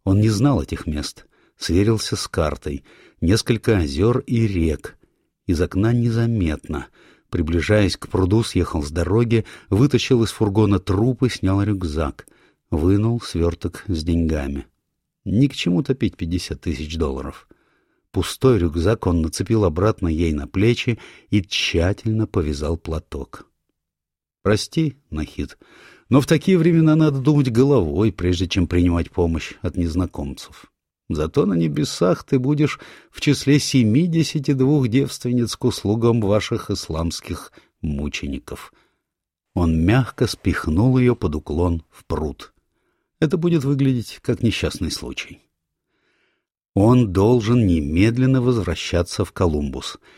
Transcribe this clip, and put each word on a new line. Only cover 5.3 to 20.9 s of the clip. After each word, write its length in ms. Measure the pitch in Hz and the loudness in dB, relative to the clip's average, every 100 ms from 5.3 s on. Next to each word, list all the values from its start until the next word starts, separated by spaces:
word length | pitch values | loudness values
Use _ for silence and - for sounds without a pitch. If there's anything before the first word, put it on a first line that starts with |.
| _ - | _ -2
Из 120 | 80 | 0
окна 320 | 104 95 113 | 0 0 2
незаметно. 960 | 120 117 113 117 113 82 76 - 73 - _ - _ _ | 2 0 0 0 0 0 -2 -6 -8 -8 _ -20 _ _
Приближаясь 680 | 87 80 82 - 107 95 - | -4 -2 0 2 2 2 -2
к 100 | - | -6
пруду, 360 | 92 90 110 | -2 2 2
съехал 400 | - - 85 80 | 0 -2 -2 -4
с 80 | 73 | -4
дороги, 540 | 80 80 110 120 113 - - - | -4 0 0 2 0 -2 -10 -2
вытащил 540 | 98 143 120 - 123 | 2 2 2 2 2
из 80 | 110 | 2
фургона 480 | - 104 101 104 92 | 0 0 2 2 2
труп 440 | - 92 123 123 | 0 0 0 0
и 60 | 127 | -2
снял 320 | - 95 98 | 0 0 0
рюкзак. 640 | 101 98 87 76 73 - - _ _ _ - | 0 -2 -2 -2 -4 -6 -18 _ _ _ -6
Вынул 500 | 78 87 101 113 117 | 0 2 2 2 -2
сверток 640 | - 82 85 85 82 - - | -4 -2 -2 -2 -8 -8 -4
с 160 | 82 | -4
деньгами. 640 | 80 85 80 76 69 69 - _ _ _ _ _ 98 | 0 0 0 -2 -4 -8 -12 _ _ _ _ _ -2
Ни 220 | 101 139 | 2 0
к 80 | - | 0
чему 280 | 180 170 | -2 0
топить 320 | 143 131 104 - | -2 -2 -4 -4
пятьдесят 460 | 82 87 - 78 | -6 -6 -6 -8
тысяч 360 | 87 69 78 82 | -6 -6 -6 -4
долларов. 500 | 73 67 69 - - _ _ _ _ _ _ - | -4 -6 -10 -12 -20 _ _ _ _ _ _ -4
Пустой 400 | - - 131 107 | -4 0 2 4
рюкзак 480 | 85 85 85 - 92 | 2 0 0 0 0
он 160 | 85 | 0
нацепил 420 | 80 - 95 113 | 0 -4 -2 0
обратно 440 | 92 76 107 - 85 | 0 2 0 0 -2
ей 260 | 80 85 | 0 0
на 140 | 73 69 | -2 -4
плечи 500 | 95 110 120 - | 0 2 2 -2